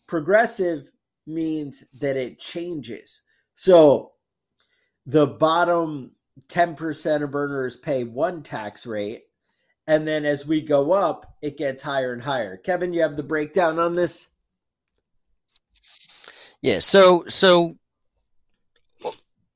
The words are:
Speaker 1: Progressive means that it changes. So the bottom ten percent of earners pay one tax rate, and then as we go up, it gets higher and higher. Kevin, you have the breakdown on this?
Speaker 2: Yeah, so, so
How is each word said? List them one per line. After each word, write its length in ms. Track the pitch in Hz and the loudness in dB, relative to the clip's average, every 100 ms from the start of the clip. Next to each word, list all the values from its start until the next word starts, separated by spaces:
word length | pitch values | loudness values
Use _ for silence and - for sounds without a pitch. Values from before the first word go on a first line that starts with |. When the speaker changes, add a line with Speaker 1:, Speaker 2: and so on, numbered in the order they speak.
| _ | _
Speaker 1:
Progressive 840 | 170 151 214 233 - 180 156 139 _ _ _ - | -6 2 2 2 0 -4 -4 -10 _ _ _ -12
means 560 | 160 160 156 143 139 - | -8 -6 -6 -8 -14 -20
that 220 | 123 139 135 | -8 -4 -4
it 240 | 123 - | -6 -10
changes. 800 | - 170 175 160 117 113 - - _ _ _ - | -14 -10 -10 -10 -12 -16 -18 -20 _ _ _ -2
So 580 | - 175 151 127 - _ _ _ _ _ _ _ _ _ - | 6 8 10 6 0 _ _ _ _ _ _ _ _ _ -2
the 200 | 151 143 | 2 2
bottom 880 | 107 156 165 175 170 160 147 120 _ _ - _ | 2 2 2 2 0 -2 -8 -14 _ _ -20 _
ten 280 | 175 175 151 | -2 -2 -2
percent 480 | 160 147 160 151 | -10 -8 -4 -2
of 100 | 143 | -2
earners 420 | 143 143 135 127 - | -4 -4 -4 -6 -8
pay 280 | 160 135 | -6 -4
one 400 | 117 117 165 175 | -4 -4 -4 -4
tax 420 | 147 123 104 - 120 | -10 -10 -10 -12 -10
rate, 380 | 107 104 120 - _ _ _ _ _ - | -8 -8 -10 -18 _ _ _ _ _ -2
and 200 | 156 156 | 0 0
then 180 | 156 147 | -4 -2
as 200 | 143 143 | -4 -2
we 160 | 156 | -4
go 300 | - 139 143 | 0 0 2
up, 460 | 190 175 - - - | 2 0 -4 -12 -12
it 160 | 147 - | -12 -6
gets 240 | 143 131 | -8 -6
higher 320 | 156 139 127 | -6 -4 -4
and 80 | 120 | -6
higher. 360 | 117 135 101 92 | -6 -4 -6 -8
Kevin, 360 | - 180 180 | -6 -4 -2
you 80 | 170 | -2
have 160 | 160 147 | -2 -4
the 60 | |
breakdown 560 | 135 156 151 190 170 160 | -6 -6 -2 0 0 0
on 160 | 170 175 | -2 0
this? 340 | 170 - - _ _ _ _ _ _ _ _ _ _ _ _ _ _ _ _ - - - - - - _ | -2 -4 -18 _ _ _ _ _ _ _ _ _ _ _ _ _ _ _ _ -20 -20 -20 -20 -20 -20 _
Speaker 2:
Yeah, 180 | - 107 | -2 0
so, 460 | - 196 185 175 - | 4 8 8 6 0
so 500 | - 190 175 170 - _ _ _ _ _ _ _ _ _ _ _ _ - - _ _ _ | 2 4 6 2 -6 _ _ _ _ _ _ _ _ _ _ _ _ -14 -14 _ _ _